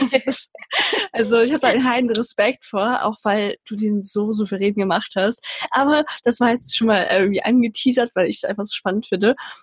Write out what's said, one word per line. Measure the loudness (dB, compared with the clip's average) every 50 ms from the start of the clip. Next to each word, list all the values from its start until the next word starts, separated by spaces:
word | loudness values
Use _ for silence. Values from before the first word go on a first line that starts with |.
| -2 0 0
es | 0 0
ist, | 0 -4 -4 -4 -6 _ -20 -14 -6 -4 -2 -2 -2 -2 -4 -4 -4
also | -2 -2 -2 2 2 2
ich | 2 2
habe | 2 2
da | 2 2
einen | 2 2 2 2
heiden | 0 0 0 0
Respekt | 0 -2 -2 -4 -2 0 0 0 0 -4 -8
vor, | -6 -4 -2 0 0 0 -2 -2
auch | -4 -4 -2 -2
weil | 0 0 0 0 -2 -4 -8 _ -10
du | -6
den | -2 -2 0 0 -2
so | -2 -4 -4 -2 -2 -2
souverän | 0 -2 -2 -2 -2 -2 0 0 0
gemacht | 0 0 0 0 0 -2 -2 -2 0
hast. | 0 0 0 -2 -8 -12 -10 -8 -8 -4
Aber | 0 0 2 4 4 2 2 -2 -6 -4 -2
das | -2 0 2
war | 2 2
jetzt | 2 0 -2 -4 -2 0
schon | 2 2
mal | 2 2 2 2
irgendwie | 2 2 2 2 2 0 0
angeteasert, | 2 4 4 4 2 0 0 0 2 2 2 0 0 0
weil | 0 0 0
ich | 0 -4
es | -4
einfach | -6 -4 -4 -6
so | -8 -8
spannend | -6 -4 -2 -2 -2 -2 -2
finde. | -2 0 2 2 2 0 -4 -16 -16 -18